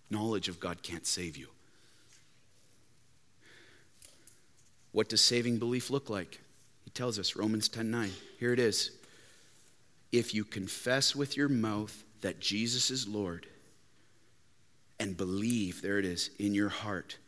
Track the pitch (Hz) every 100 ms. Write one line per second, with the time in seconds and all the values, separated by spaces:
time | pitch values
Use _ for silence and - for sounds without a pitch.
0 | - 107 113 104 92 85 90 85 - 85
1 | - - 87 71 - - - - - -
2 | - - - - - - - - - -
3 | - - - - - - - - - -
4 | - - - - - - - - - -
5 | 107 107 - 120 120 113 117 123 123 135
6 | - 101 87 - - - - - - -
7 | 123 104 90 - 107 110 107 113 113 120
8 | 101 95 - - 120 123 117 - - -
9 | - - - - - - - - - -
10 | - 120 110 110 104 104 95 - 123 135
11 | 131 139 139 139 143 123 110 104 107 -
12 | - - 98 87 - 104 117 123 - 131
13 | 107 104 95 82 - - - - - -
14 | - - - - - - - - - -
15 | 104 90 92 98 110 120 92 - 98 101
16 | 95 87 - - 101 101 104 - 107 92
17 | - -